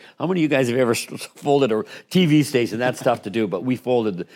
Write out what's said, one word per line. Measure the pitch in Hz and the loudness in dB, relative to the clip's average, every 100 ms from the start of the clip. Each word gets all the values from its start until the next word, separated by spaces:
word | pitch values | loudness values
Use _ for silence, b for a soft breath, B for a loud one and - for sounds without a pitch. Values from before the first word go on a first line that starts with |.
| B - | B -8
how | 165 | -4
many | 185 | 0
of | |
you | 156 | 0
guys | 139 123 | 2 0
have | 120 | 2
ever | 120 | 2
s-, | 113 - - - - | 0 -4 -14 -16 -6
folded | - 143 131 | 0 2 2
a | 110 B B - | 0 B B -2
T | 180 175 | 2 4
V | 151 | 4
station? | 139 127 113 110 | 4 0 0 -2
That's | 123 123 | -2 0
tough | 131 120 | -2 -2
to | 104 | -2
do, | 110 104 | -2 -2
but | 90 | -2
we | 127 120 | -4 -4
folded | 123 123 110 87 | 0 0 0 -4
the | 85 | -10